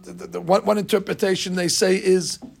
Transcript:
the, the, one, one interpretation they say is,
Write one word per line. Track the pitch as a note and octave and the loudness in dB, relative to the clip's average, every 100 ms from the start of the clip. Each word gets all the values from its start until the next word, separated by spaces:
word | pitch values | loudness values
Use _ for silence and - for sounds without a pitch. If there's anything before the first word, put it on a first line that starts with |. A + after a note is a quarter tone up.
the, | - F3 E3 | -18 -16 -10
the, | F3 | -8
one, | E3+ G3 - | 2 2 4
one | G#3 | 0
interpretation | F3+ G3+ G3+ F3 G3 F#3 F#3+ F3+ | 2 0 0 -2 0 0 -2 -2
they | F3 | -2
say | - F#3 F#3+ | 2 2 2
is, | F#3 F#3 D#3+ - - - | 4 2 0 -10 -14 -20